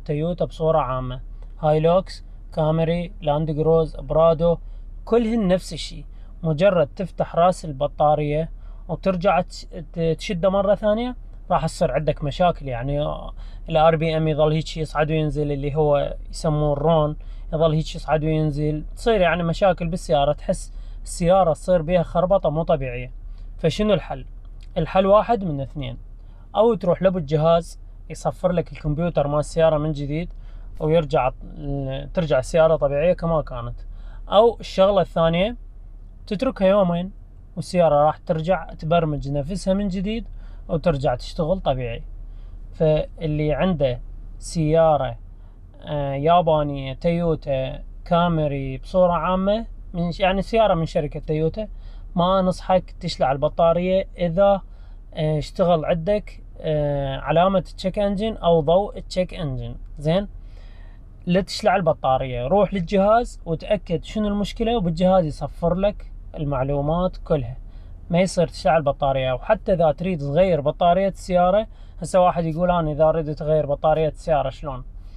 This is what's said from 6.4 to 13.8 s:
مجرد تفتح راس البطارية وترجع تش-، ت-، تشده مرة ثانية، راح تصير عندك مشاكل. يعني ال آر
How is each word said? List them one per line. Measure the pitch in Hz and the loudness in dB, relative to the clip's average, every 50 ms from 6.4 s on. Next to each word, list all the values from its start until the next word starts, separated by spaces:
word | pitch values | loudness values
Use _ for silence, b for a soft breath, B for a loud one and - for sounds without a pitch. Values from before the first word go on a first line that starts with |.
| - | -2
مجرد | 160 156 143 185 202 185 170 147 | -2 2 4 4 4 6 4 2
تفتح | - - - 190 - - - 151 - - | 2 -2 -6 -8 -6 -4 -4 -4 0 2
راس | 165 170 185 175 - - | 4 4 4 4 2 -4
البطارية | 156 139 135 147 143 - - 156 147 151 151 151 147 147 156 165 - b b b b b b b | -8 -4 -4 -4 -4 0 2 4 4 4 2 2 0 0 -2 -2 -4 b b b b b b b
وترجع | - 165 - - 190 185 175 180 196 165 180 | -8 -8 -2 0 0 0 2 2 2 2 2
تش-، | 175 - - - - - - 180 151 - - | 0 -2 -8 -14 -16 -14 -14 -14 -14 -8 -4
ت-، | 170 | -2
تشده | 165 165 160 - - - 208 165 180 190 | 0 0 0 -2 -4 -4 -2 0 2 2
مرة | 190 202 196 196 202 | 2 2 2 2 2
ثانية، | - 220 208 208 226 247 247 247 - - - - - - - | 2 2 2 0 0 -2 -4 -8 -10 -14 -16 -16 -14 -2 0
راح | 180 156 156 | 0 2 2
تصير | 160 - - 180 143 | -2 0 0 0 0
عندك | 123 147 151 151 143 - 151 | 2 0 0 0 -2 -2 -4
مشاكل. | 143 - - 180 175 - - 147 | -4 0 2 2 2 2 0 -6
يعني | 135 120 113 127 143 143 147 151 156 147 - - - b b b b b b b - | -8 -6 -4 -4 -2 -2 -2 -2 -4 -6 -8 -10 -12 b b b b b b b 0
ال | 160 | 2
آر | 156 | 6